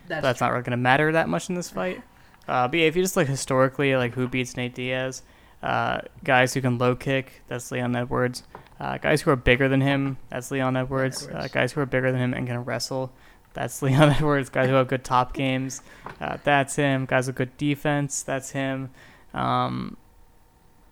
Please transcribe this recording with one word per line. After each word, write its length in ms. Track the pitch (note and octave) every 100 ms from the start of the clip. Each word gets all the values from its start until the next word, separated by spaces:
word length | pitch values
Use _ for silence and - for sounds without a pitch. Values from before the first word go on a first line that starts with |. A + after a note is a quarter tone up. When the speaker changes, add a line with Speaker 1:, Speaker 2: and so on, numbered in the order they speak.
| -
Speaker 1:
That's 140 | D#3+
Speaker 2:
That's 180 | C#3+ B2
not 80 | B2
Speaker 1:
true. 60 |
Speaker 2:
really 100 | B2
gonna 120 | B2 A#2+
matter 360 | B2 C3+ D#3
that 160 | D#3+ D#3+
much 200 | E3+ -
in 60 |
this 160 | F3+ E3+
fight. 320 | F#3+ F#3 F#3 - - - - -
Uh, 180 | C3 B2
but 100 | D#3+
yeah, 80 | D#3+
if 100 | E3
you 60 |
just, 140 | F#3 F#3+
like, 120 | C#3+
historically, 680 | C3+ - C3 C3 - C#3 C3
like, 180 | A#2+
who 120 | A#2 B2+
beats 300 | B2+ B2 -
Nate 180 | B2
Diaz, 480 | B2 B2+ C3 C3 B2+ - - - -
uh, 380 | - A#2+ A#2 B2+ - -
guys 300 | - B2+ B2+
who 60 | C#3
can 180 | B2+ A#2+
low 180 | B2 B2+
kick, 460 | - C3+ C3 - -
that's 220 | B2+ -
Leon 240 | B2+ B2
Edwards. 480 | B2 B2+ B2+ B2 B2 - - - -
Uh, 160 | C3+ C3+
guys 240 | - D3+
who 80 | -
are 60 | C3+
bigger 320 | A#2+ B2 C3+
than 120 | C3+
him, 340 | C3+ C#3 C#3 C3 -
that's 200 | B2+ B2
Leon 260 | C3+ C3 C3
Edwards. 500 | C3 C3+ C3 C#3 C#3+
Speaker 1:
Edwards. 180 | D#3
Speaker 2:
Uh, 40 | -
guys 200 | C3 B2+
who 80 | -
are 40 | C3+
bigger 240 | C3 C3
than 100 | C3
him 140 | B2
and 120 | B2+ B2+
can 180 | A#2+
wrestle, 480 | A#2+ A#2 - C3+ C3 - - - _
that's 300 | - B2+ -
<laughs> 0 |
Leon 280 | C#3 C3 D#3
Edwards. 380 | C#3+ D3+ C#3 C3
Guys 200 | C3+ C3
who 60 |
have 140 | C3+ B2+
good 160 | C3
top 280 | - B2+ B2+
games, 480 | - C3+ C3 C3 - - - - -
uh, 180 | - -
that's 320 | - C#3+ C3+ -
him. 300 | C#3+ C3+ C3
Guys 200 | C3 C3
with 100 | B2+
good 200 | B2+ -
defense, 680 | D3 C#3 D#3 D3 C#3+ -
that's 280 | - C3+ -
him. 380 | C#3 C3+ C3+ C3+ - - - -
Um, 600 | C3+ B2+ B2 B2+ B2+ B2 - - - - _ _ _ _ _ -